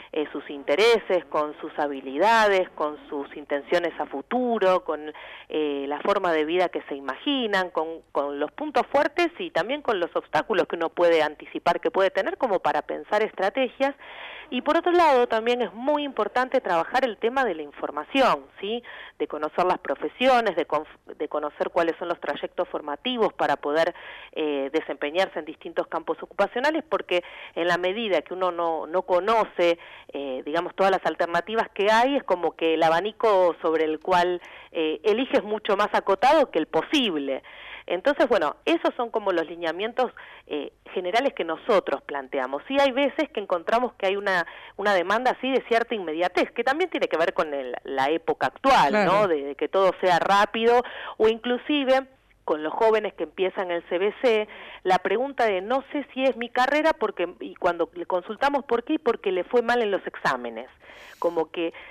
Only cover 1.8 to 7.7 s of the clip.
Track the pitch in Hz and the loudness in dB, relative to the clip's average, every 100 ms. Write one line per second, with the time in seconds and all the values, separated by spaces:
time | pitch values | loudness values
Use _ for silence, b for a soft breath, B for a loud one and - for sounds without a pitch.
1.8 | 147 135 131 139 208 226 214 190 180 - | -4 -4 -6 2 4 6 4 2 0 -4
2.8 | 151 147 - 147 143 156 147 143 - 175 | -6 -6 -10 -8 -8 -12 -6 -6 -2 -2
3.8 | 170 - 147 139 - 240 247 226 185 180 | -2 -4 -8 -8 -4 -2 0 2 4 2
4.8 | 170 151 151 B B B - 156 151 139 | 0 -6 -10 B B B -8 -4 -2 -2
5.8 | 139 147 190 202 180 160 151 180 175 156 | -4 -2 0 0 2 2 2 0 0 -2
6.8 | - 139 139 131 294 269 220 190 180 | -8 -10 -8 -6 -4 -2 0 -2 -2